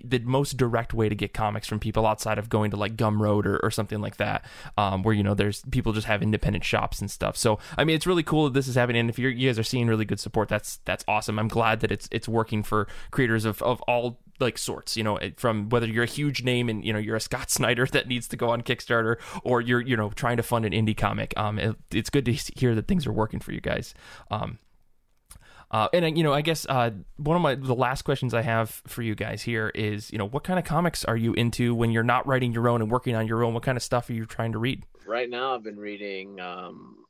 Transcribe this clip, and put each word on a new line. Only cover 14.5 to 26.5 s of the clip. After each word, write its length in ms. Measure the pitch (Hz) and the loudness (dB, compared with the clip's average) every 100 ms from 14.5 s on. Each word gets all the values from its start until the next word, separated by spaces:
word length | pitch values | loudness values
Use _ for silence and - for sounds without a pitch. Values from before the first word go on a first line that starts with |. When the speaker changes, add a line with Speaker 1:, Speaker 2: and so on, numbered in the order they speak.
| - | 0
Speaker 1:
sorts, 360 | - 87 - 113 | -6 -6 -4 -2
you 80 | |
know, 140 | 107 104 | 0 0
it, 220 | 98 - | -4 0
from 300 | 123 107 104 | 0 0 2
whether 180 | 120 113 | 2 4
you're 160 | 113 | 2
a 40 | 117 | 0
huge 360 | 143 147 123 | 0 -2 0
name 260 | 123 123 120 | 0 0 0
and, 160 | 107 110 | -2 -2
you 80 | |
know, 60 | 107 | -2
you're 160 | 107 110 | -2 -2
a 40 | |
Scott 280 | - 127 - | -2 -6 -2
<laughs> 0 | |
Snyder 380 | - 117 120 127 | 0 2 2 2
that 200 | 135 127 | 0 0
needs 200 | 123 - | -6 -6
to 100 | - | -2
go 140 | 120 | 0
on 100 | 117 | 0
Kickstarter, 540 | - 120 - 117 110 117 - 180 | -2 -4 0 2 2 -2 -6 -8
or 160 | - 120 | 0 0
you're, 220 | 120 120 | 4 2
you 160 | 123 113 | 2 0
know, 140 | 104 | 0
trying 260 | - 123 120 | -2 0 0
to 60 | |
fund 220 | - 117 110 | 0 0 2
an 60 | |
indie 220 | 113 110 107 | 2 2 2
comic. 380 | 104 107 104 - | 0 0 -4 -2
Um, 220 | 107 107 | -2 0
it, 180 | 110 - - | -2 -4 -4
it's 220 | 95 - | -4 2
good 140 | 143 123 | 2 2
to 80 | 110 | 0
s-, 160 | - - | -4 0
hear 200 | 123 113 | 2 2
that 120 | - | 0
things 200 | 180 127 | 0 0
are 40 | |
working 260 | 107 107 110 | 0 -2 -4
for 140 | - | -8
you 80 | - | -6
guys. 340 | - 117 113 - - - - | -4 -4 -6 -16 -20 -20 -8
Um, 300 | 107 107 117 _ _ _ _ _ _ _ - - - - | -6 -6 -10 _ _ _ _ _ _ _ -20 -20 -20 -4
uh, 160 | 113 107 | 0 2
and, 140 | 175 160 | 4 2
uh, 20 | |
you 120 | 160 | 2
know, 100 | 156 | 4
I 80 | 143 | 2
guess, 260 | 160 | 2